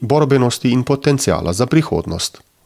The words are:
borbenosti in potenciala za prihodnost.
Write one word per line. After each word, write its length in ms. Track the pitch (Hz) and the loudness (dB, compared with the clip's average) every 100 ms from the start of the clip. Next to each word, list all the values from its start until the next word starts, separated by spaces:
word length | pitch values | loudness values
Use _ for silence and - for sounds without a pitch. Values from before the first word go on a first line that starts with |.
borbenosti 720 | 110 147 147 135 123 - 127 | 0 0 2 2 2 0 0
in 140 | 123 | 0
potenciala 680 | 123 139 147 139 - 85 82 | 0 -2 0 0 0 -2 -2
za 140 | 90 123 | -2 0
prihodnost. 720 | 156 151 85 - 85 - - _ _ | 2 0 -2 -4 -6 -8 -10 _ _